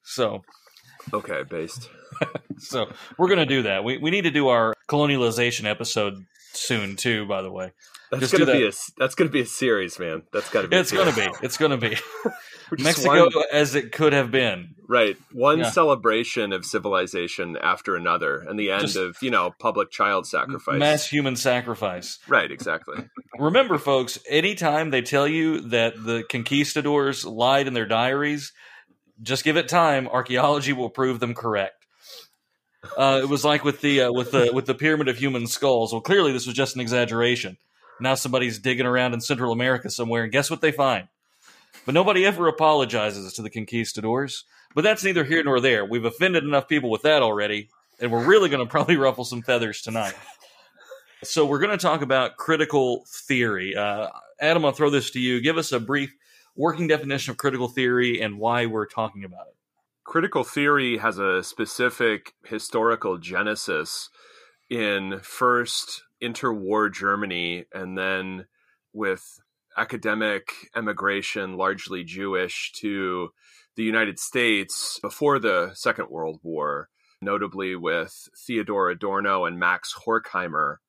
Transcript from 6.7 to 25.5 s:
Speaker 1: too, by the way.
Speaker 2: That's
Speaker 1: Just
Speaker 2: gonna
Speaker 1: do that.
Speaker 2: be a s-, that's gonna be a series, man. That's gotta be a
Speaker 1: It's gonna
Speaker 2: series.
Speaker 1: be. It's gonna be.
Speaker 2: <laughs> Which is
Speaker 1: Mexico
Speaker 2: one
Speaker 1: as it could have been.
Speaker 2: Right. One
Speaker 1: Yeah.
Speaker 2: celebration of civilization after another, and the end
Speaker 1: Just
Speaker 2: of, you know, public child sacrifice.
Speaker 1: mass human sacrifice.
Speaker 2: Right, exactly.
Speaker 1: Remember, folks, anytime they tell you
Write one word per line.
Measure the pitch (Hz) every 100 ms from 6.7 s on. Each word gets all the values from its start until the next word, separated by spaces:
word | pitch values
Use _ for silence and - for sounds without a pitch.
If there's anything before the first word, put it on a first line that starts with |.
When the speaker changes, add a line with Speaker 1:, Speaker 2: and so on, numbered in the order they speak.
| 120 104 98
Speaker 1:
too, | 123 110 104
by | 98
the | 95
way. | 95 92 _ _ - -
Speaker 2:
That's | 127
Speaker 1:
Just | 127
Speaker 2:
gonna | 190 135
Speaker 1:
do |
that. | 131
Speaker 2:
be | 107
a |
s-, | - - -
that's | 127 -
gonna | 165
be | 139
a | 117
series, | - 127 107 92 -
man. | 87 80 -
That's | 87 -
gotta | 113 95
be | 180
a |
Speaker 1:
It's | -
gonna | 196 180
Speaker 2:
series. | 113 98 -
Speaker 1:
be. | 127
It's | -
gonna | 151 135
be. | 113 110 - - -
Speaker 2:
<laughs> | - - - -
Which | 165
is | 151
Speaker 1:
Mexico | 160 135 156 170
Speaker 2:
one | 165 147
Speaker 1:
as | 143 147 139
it | 117
could | - 156
have | 143 123
been. | 117 120 92 87 - -
Speaker 2:
Right. | 120 110 98 _
One | 127 131 156
Speaker 1:
Yeah. | 117
Speaker 2:
celebration | 175 160 131 113 110 117 - 104
of | 95 90
civilization | 107 101 95 90 95 87 - 87 80
after | 85 90 - 90
another, | 85 87 80 69
and | - 104
the | 101
end | 98
Speaker 1:
Just | 147 95
Speaker 2:
of, | 92 87
you | 131
know, | 110 90 -
public | 117 101 98
child | - 101 98 85
sacrifice. | 78 64 85 - 139
Speaker 1:
mass | 147 151 147
human | 147 139 120
sacrifice. | 135 123 123 107 107 90 - - -
Speaker 2:
Right, | 131 78
exactly. | 71 - 80 - 76 - - - 120
Speaker 1:
Remember, | 147 214 262 156
folks, | 143 135 123 - -
anytime | 147 185 202 165 147 160
they | 135
tell | 123 143 143
you | 160 160